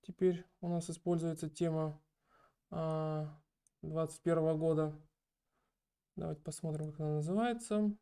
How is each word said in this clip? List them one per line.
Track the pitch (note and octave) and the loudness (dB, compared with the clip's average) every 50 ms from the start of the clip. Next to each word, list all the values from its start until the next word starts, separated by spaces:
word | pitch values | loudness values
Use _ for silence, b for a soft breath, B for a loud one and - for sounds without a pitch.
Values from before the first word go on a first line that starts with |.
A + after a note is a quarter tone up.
Теперь | - - F3+ _ F#3 F#3 F3 E3+ - _ _ _ | -14 -14 -2 _ 4 4 4 2 -6 _ _ _
у | - | -4
нас | F3 F3 E3+ E3+ - | 0 0 0 -2 -4
используется | E3 - _ F3 F3 E3 E3 E3+ D#3+ D#3 - | -8 -4 _ 2 2 2 2 0 -2 -2 -6
тема, | D#3 D3+ - F3 E3+ D#3+ D#3+ D#3 D#3 D3+ - _ _ _ b b b b b b b b b _ _ | -8 -2 0 0 2 2 2 0 -2 -4 -8 _ _ _ b b b b b b b b b _ _
а, | F3 E3+ D#3+ D#3+ D#3 D#3 D#3 D#3 D#3 D#3 D#3 D3+ D3+ - _ _ _ _ _ _ _ _ - | -6 -4 -2 -2 0 0 0 -2 -2 -2 -4 -6 -8 -16 _ _ _ _ _ _ _ _ -10
двадцать | D#3 D#3 D#3+ D#3+ D#3 D#3 - | -4 -2 -2 -2 -2 -4 -2
первого | _ F3 E3+ E3 D#3+ D#3+ D#3+ | _ 4 4 6 4 4 4
года. | D#3 D#3+ E3 D#3+ D#3 D#3 D3+ D3+ - - _ _ _ _ _ _ _ _ _ _ _ _ _ _ _ _ _ _ _ _ _ _ | 4 2 2 4 4 2 0 -2 -8 -16 _ _ _ _ _ _ _ _ _ _ _ _ _ _ _ _ _ _ _ _ _ _
Давайте | F#3 E3 E3 D#3 D3+ | -8 -6 -6 -6 -6
посмотрим, | - - D#3 - - D#3+ D#3 D#3 D#3 D#3 | -8 -12 -10 -6 -6 -4 -4 -4 -6 -6
как | D3+ D#3 | -6 -4
она | D#3 D3+ D3+ | -2 0 0
называется. | D3+ D3+ D#3+ F#3 G#3 A#3 A#3+ A#3 A#3 A#3 - G#3 G#3+ G#3+ G#3 G#3 - | 0 0 2 2 2 2 2 0 -4 -4 -2 0 2 2 2 0 -2